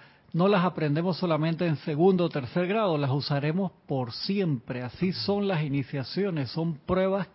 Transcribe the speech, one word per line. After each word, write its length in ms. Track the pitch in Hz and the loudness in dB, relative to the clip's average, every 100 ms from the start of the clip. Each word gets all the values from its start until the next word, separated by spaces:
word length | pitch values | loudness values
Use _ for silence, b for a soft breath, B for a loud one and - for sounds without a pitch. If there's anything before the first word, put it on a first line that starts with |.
| b b b | b b b
no 140 | 165 190 | 2 4
las 180 | 202 | 4
aprendemos 520 | 180 - 151 147 180 160 | 2 0 0 2 0 0
solamente 500 | 175 151 160 160 175 | 0 2 2 0 0
en 100 | 143 | 0
segundo 480 | - 147 185 185 170 | -2 4 4 4 2
o 20 | |
tercer 400 | 151 123 180 180 | -2 -4 -2 0
grado, 280 | 220 202 151 | 0 2 2
las 120 | 139 | 0
usaremos 640 | 139 - 143 147 175 190 - - | 0 0 0 0 0 -2 -6 -4
por 260 | 139 120 | -4 -4
siempre. 720 | - - 202 185 127 - 127 | -6 -4 0 0 -2 -4 -8
Así 300 | 123 - 185 | -8 -2 -2
son 360 | - - 202 202 | -2 -2 0 0
las 140 | 165 | 0
iniciaciones, 840 | 151 139 131 139 123 170 202 160 123 | 0 -2 -2 -6 -4 -2 -2 -2 -4
son 240 | 156 165 151 | -2 -4 -4
pruebas 500 | - 180 190 196 180 | -2 0 2 0 -4